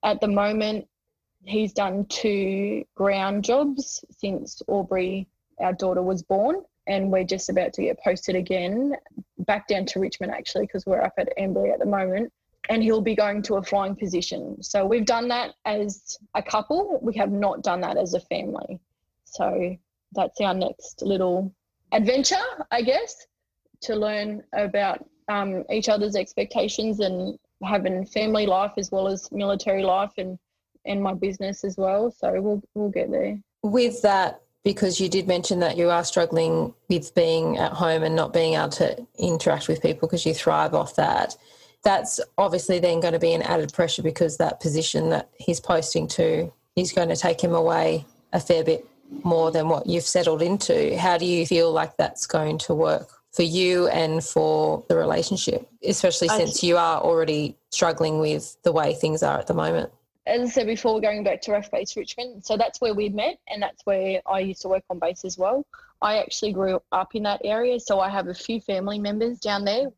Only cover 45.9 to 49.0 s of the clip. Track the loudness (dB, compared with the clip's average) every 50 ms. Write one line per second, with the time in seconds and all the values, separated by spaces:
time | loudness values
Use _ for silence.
45.9 | -2 -2 -2 -2 0 2 2 2 2 0 -2 -4 -8 _ _ _ _ -2 -2 0
46.9 | 2 0 2 2 0 0 2 0 0 2 2 2 2 4 4 4 2 4 2 2
47.9 | 0 0 -4 -8 _ _ _ _ -4 -4 2 2 2 2 4 2 0 0 -2 -14
48.9 | _ _